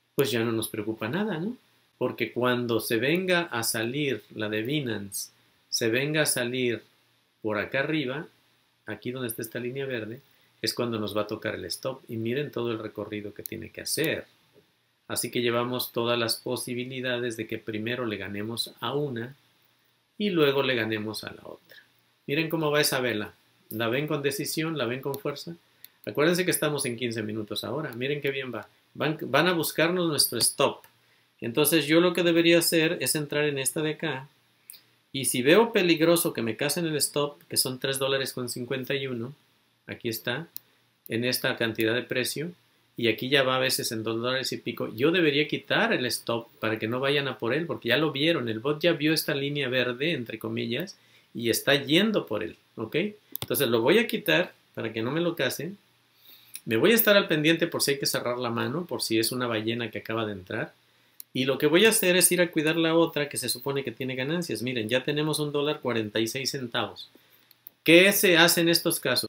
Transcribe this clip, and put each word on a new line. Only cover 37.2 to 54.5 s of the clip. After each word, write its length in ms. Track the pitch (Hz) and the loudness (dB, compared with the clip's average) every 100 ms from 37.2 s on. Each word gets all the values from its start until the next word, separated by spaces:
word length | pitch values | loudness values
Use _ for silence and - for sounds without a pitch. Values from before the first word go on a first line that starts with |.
| 147 - - | -2 -4 -4
que 80 | 113 | -2
son 220 | 131 127 | 0 -2
tres 200 | 135 135 | -4 0
dólares 320 | 135 135 127 | 0 0 -2
con 160 | - 120 | -6 -6
cincuenta 480 | 127 120 131 127 139 | -6 -4 -4 -2 -4
y 120 | 135 | -4
uno, 260 | 120 123 147 _ _ _ _ - | -6 -6 -10 _ _ _ _ -14
aquí 220 | - 117 | -8 -4
está, 400 | 113 - 127 170 - - _ _ _ - | -4 -4 -6 -8 -16 -20 _ _ _ -6
en 160 | 113 123 | -2 0
esta 320 | 123 131 120 | 0 -2 0
cantidad 360 | 117 110 110 | -2 0 0
de 100 | 123 | 0
precio, 480 | 117 127 117 139 165 - _ _ _ - | -2 -2 -2 -4 -8 -10 _ _ _ -2
y 120 | 113 | 0
aquí 200 | 110 127 | 0 2
ya 140 | 143 | 4
va 140 | 131 131 | 4 2
a 40 | |
veces 320 | 131 127 117 | 2 0 -2
en 120 | 110 | -4
dos 180 | 110 113 | -4 -2
dólares 300 | 123 131 127 | -2 -2 -4
y 40 | 131 | -6
pico, 360 | 127 110 127 | -6 -6 -6
yo 180 | 110 147 | 0 2
debería 360 | 185 156 139 151 | 4 4 2 0
quitar 460 | 139 - 139 226 | -4 -2 0 2
el 120 | 165 123 | 0 -2
stop 420 | - - 117 - _ | -4 -2 -4 -6 _
para 180 | 110 110 | -2 -2
que 100 | 110 | -2
no 120 | 127 | -2
vayan 280 | 135 147 139 | 0 0 -2
a 120 | 120 | -4
por 140 | 117 | -2
él, 120 | 143 170 | -2 -2
porque 240 | 110 117 | -4 0
ya 80 | 127 | 2
lo 140 | 156 | 2
vieron, 380 | 135 156 160 117 | 2 2 2 -2
el 100 | 110 | -2
bot 200 | 135 151 | -2 0
ya 140 | 170 | 0
vio 200 | 151 151 | 2 2
esta 200 | 156 - | 2 0
línea 340 | 143 139 147 131 | -2 -2 -2 -2
verde, 440 | 127 123 123 156 | 0 0 -2 -2
entre 260 | 143 117 113 | -4 -6 -8
comillas, 580 | 113 117 117 123 196 - _ _ _ | -6 -4 -4 -4 -6 -12 _ _ _
y 160 | - 117 | -2 0
está 240 | 107 - | 2 4
yendo 540 | 127 123 160 220 196 - | 2 4 4 4 2 0
por 160 | 104 | -4
él, 120 | 98 - _ - | -4 -10 _ -10
¿ok? 200 | 110 147 208 - _ - | -4 -2 -4 -6 _ -10
Entonces 260 | - 123 123 | -4 0 2
lo 140 | 117 | 4
voy 160 | 120 208 | 4 4
a 100 | 226 | 4
quitar 460 | 202 - 160 180 | -2 0 0 0